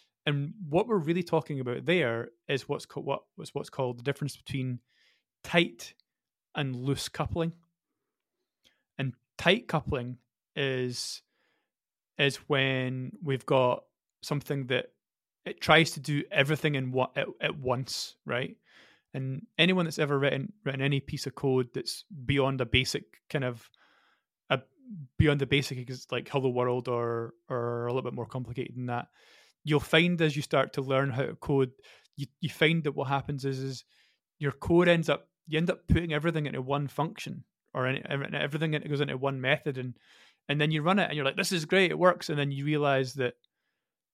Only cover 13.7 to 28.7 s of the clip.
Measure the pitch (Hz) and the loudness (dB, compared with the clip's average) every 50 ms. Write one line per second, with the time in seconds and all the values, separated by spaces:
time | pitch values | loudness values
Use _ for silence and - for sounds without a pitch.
13.7 | 123 - - _ _ _ _ _ _ _ - - 151 143 - - 147 139 131 120 | 2 0 -6 _ _ _ _ _ _ _ -6 -4 -4 -4 -2 -4 -4 -4 -2 -2
14.7 | 127 - - - _ _ _ _ _ _ _ _ _ _ - 170 - - - - | -2 -2 -2 -4 _ _ _ _ _ _ _ _ _ _ -12 -12 -10 -2 4 6
15.7 | 156 160 160 - - 156 127 151 147 143 143 - 202 156 139 143 156 - - 156 | 6 6 6 4 0 -6 -4 -2 -2 -2 -2 0 2 2 4 4 2 0 0 0
16.7 | 147 135 131 127 127 127 127 - - 151 - - - - - 107 - 151 127 127 | 0 0 -2 0 0 0 0 0 0 -4 -4 -4 -4 -4 -4 -4 -4 -2 -2 -2
17.7 | 120 127 131 - - - - - - _ - - 120 123 131 - - _ _ _ | 0 -2 -2 -6 -6 -8 -8 -10 -12 _ -8 -4 -4 -4 -4 -6 -10 _ _ _
18.7 | - - - - _ _ _ _ - 135 131 131 135 143 - - _ - 165 180 | -20 -20 -20 -20 _ _ _ _ -8 -6 -4 -4 -6 -8 -10 -4 _ 4 4 6
19.7 | 185 185 170 156 151 165 156 139 143 139 139 139 139 139 139 - - _ - 139 | 6 4 2 0 0 0 0 2 2 2 2 2 2 0 -2 -6 -8 _ -6 -6
20.7 | 135 131 135 139 143 139 - - 156 - - 135 - - - 135 127 127 127 123 | -2 0 0 2 2 0 -2 -4 -8 -8 -8 -8 -6 -2 0 2 2 2 2 0
21.7 | - - - - - - - - 202 139 123 117 139 139 131 135 135 127 123 110 | -4 -8 -8 -8 -10 -10 -12 -16 -16 -10 -4 0 2 2 2 2 2 -2 0 4
22.7 | - 127 127 - - - - _ _ - _ - - 147 131 123 120 113 - - | 4 4 4 4 -2 -6 -6 _ _ -20 _ -6 -4 -2 -2 -2 -6 -6 -14 -20
23.7 | _ _ _ _ _ _ _ _ _ _ _ _ _ _ _ - 135 - - _ | _ _ _ _ _ _ _ _ _ _ _ _ _ _ _ -2 -2 -2 -2 _
24.7 | _ 294 262 254 208 165 139 - _ - 160 147 143 143 139 120 147 143 135 - | _ _ -18 -16 -14 -14 -14 -4 _ 4 6 6 6 4 2 2 2 2 2 0
25.7 | 135 127 123 123 127 127 - - 127 120 - - - 139 131 127 123 123 123 123 | -6 -8 -8 -10 -12 -12 -8 -6 -6 -6 -4 -2 -2 0 2 2 2 2 2 2
26.7 | 123 123 120 127 120 117 120 117 117 117 117 113 - _ _ - 131 120 120 120 | 0 0 -2 -2 -2 0 0 -2 -2 -4 -6 -8 -12 _ _ -6 -6 -4 -4 -2
27.7 | 120 117 120 120 123 131 123 123 120 123 113 - - 127 127 - 120 135 123 - | -4 -4 -4 -2 -2 -2 -4 -4 -6 -8 -8 -6 -6 -8 -8 -8 -8 -8 -8 -8